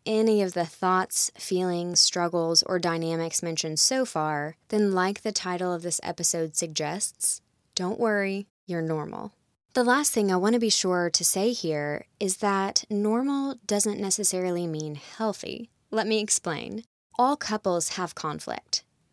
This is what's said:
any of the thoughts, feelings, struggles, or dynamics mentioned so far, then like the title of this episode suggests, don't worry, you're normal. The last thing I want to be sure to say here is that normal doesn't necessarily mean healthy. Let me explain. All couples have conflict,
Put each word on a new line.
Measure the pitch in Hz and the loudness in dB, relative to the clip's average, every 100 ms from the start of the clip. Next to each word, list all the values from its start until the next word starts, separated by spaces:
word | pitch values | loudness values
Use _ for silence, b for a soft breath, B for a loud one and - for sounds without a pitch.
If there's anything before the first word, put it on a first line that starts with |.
| - | -2
any | 220 220 208 | 2 4 4
of | 190 | 2
the | 175 170 | 0 -4
thoughts, | - 185 185 - - - - | 0 2 4 2 0 -2 -4
feelings, | - 185 185 175 175 175 | -2 0 2 0 0 2
struggles, | - 180 175 175 165 165 | 4 2 0 2 2 2
or | - 185 | 4 2
dynamics | 175 165 165 165 165 - | 2 0 0 -2 -2 -2
mentioned | 170 160 160 156 | -4 -4 -2 2
so | - 262 | 2 2
far, | 254 160 156 147 151 160 - | 0 0 0 -2 -4 -8 -2
then | 214 208 | 2 2
like | 185 185 202 | 2 0 0
the | 220 | -4
title | 202 185 180 180 | -4 -4 -2 -2
of | 170 | -2
this | 175 165 | -4 -4
episode | - 170 165 170 160 - | -4 -2 0 0 -2 -2
suggests, | 170 156 151 180 - - - - _ _ _ - | -4 -2 -4 -4 -6 -2 -2 -4 _ _ _ -6
don't | 180 214 | -4 0
worry, | 233 208 196 196 202 _ - | 0 2 0 -4 -8 _ -8
you're | 170 | -4
normal. | 160 156 156 - 208 _ _ _ _ | -2 -4 -4 -8 -12 _ _ _ _
The | - | 0
last | 240 262 294 | 4 4 4
thing | 233 202 | 2 2
I | 185 | 4
want | 202 | 4
to | 240 | 4
be | 226 | 4
sure | - 190 180 175 | 2 2 2 2
to | - | 2
say | - 190 214 | 2 2 0
here | 240 170 151 147 147 - - | 0 -2 -2 -2 -4 -8 -6
is | 196 - | -4 0
that | 208 196 196 - - | 0 0 0 -2 -2
normal | 208 214 233 277 277 277 262 - | -2 2 2 0 0 -2 -6 -2
doesn't | 208 208 202 | 0 0 0
necessarily | 196 185 196 185 180 175 170 | -2 0 0 0 0 -2 -2
mean | 156 156 147 | -4 -6 -8
healthy. | - - 220 196 - - 233 _ - | -12 -4 -4 -4 -8 -10 -12 _ -6
Let | 220 214 | -2 2
me | 220 | 0
explain. | 214 - 180 143 113 208 - _ _ - | 2 0 -2 -6 -6 -10 -12 _ _ 2
All | 247 285 | 2 2
couples | - 214 202 175 - | -2 -2 0 0 0
have | - 175 - | -4 -6 -4
conflict, | 156 156 - 57 - - - _ _ | -6 -6 -8 -10 -6 -6 -6 _ _